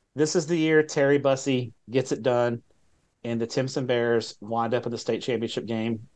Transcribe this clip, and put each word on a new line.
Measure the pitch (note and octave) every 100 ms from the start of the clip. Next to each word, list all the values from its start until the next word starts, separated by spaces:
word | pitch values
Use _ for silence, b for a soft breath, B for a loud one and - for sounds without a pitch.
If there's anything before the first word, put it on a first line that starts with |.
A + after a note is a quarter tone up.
| _ C3
this | D#3 F3+
is | D3+
the | E3+
year | D#3+ D#3
Terry | D#3 - C#3 C#3+
Bussey | C#3 C3+ - C3 A#2+ - -
gets | B2+ B2+
it | C#3+
done, | A#2+ A#2+ A#2+ A#2 - _ _ _ _ _
and | A#2+ A#2
the | A2+
Timpson | - C3 D3 B2
Bears | A#2+ A#2 A#2 A2 -
wind | G#2 A2+ A2+
up | A#2+ A#2
in |
the | A#2
state | - A2+
championship | - A#2 A2+ B2 A2+
game | A2+ A2+ A2+ A2+